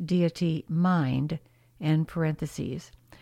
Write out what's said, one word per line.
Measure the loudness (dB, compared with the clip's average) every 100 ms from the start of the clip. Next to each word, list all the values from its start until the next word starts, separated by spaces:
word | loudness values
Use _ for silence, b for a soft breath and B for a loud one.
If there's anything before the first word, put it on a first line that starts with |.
deity | 0 2 2 2 -2 -2 -2
mind, | 0 2 4 2 0 -2 -4 b b b b
end | 0 2 0
parentheses, | -2 -2 -2 -6 -6 -8 -8 -12 -20 B B